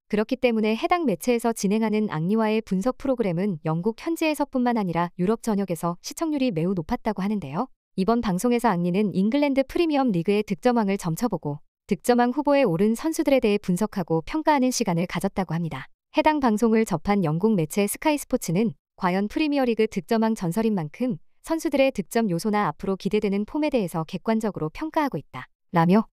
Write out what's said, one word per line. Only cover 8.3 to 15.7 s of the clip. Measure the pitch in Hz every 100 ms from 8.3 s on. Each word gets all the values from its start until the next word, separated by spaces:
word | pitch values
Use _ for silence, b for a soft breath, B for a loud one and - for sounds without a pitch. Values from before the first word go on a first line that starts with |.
| 180 247 240 233
앙리는 | 175 175 190 214 165
잉글랜드 | 208 285 294 262
프리미엄 | 269 349 339 285 262
리그의 | 175 165 208
득점왕을 | 214 196 247 240 196 202
점쳐보고 | 170 165 240 170 147 143 - _ -
득점왕 | 208 - 240 240 269
후보에 | 285 277
오른 | 240 170 214
선수들에 | 226 320 320 302 262
대해 | 214 208
분석하고 | - 180 214 - 165 160 -
평가하는 | 311 311 285 254
시간을 | - 208 170 175
가졌다고 | 175 196 - 175 165
합니다. | 165